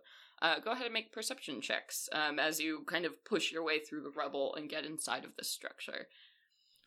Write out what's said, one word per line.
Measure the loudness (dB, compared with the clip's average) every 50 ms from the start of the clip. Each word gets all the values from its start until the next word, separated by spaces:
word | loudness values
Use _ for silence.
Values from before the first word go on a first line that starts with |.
| -8 -14 -20 -20 -20 -20 -2 2
Uh, | 4 4 4 4
go | 2 0
ahead | 0 0 0
and | -2 -2
make | -2 -2 -4 -6
perception | -4 -4 -4 -4 -4 -6 -6 -6 -4
checks, | 0 0 0 0 0 -4 -6 -6 -4 0
um, | 2 2 2 4 4
as | 4 2 2 2 2
you | 0 0 0 -2 -2
kind | 0 0 2 2
of | 0 -2 -6 -2
push | 0 2 2 4 2
your | 2 2 4
way | 4 4 4
through | 2 -2 -6 -6 -6
the | -4
rubble | -2 -2 -2 0 2 2 2 2 2
and | -2 -4 -2
get | -2 -4 -2
inside | -4 -4 -4 -2 0 0 -2 -2
of | -6 -8
this | -6 -4 -4
structure. | -4 -4 -6 -8 -8 -8 -6 -4 -4 -6 -6 -8 -14 -20 -20 -20 -20 _ _ _ _ _ _ _ _ _ _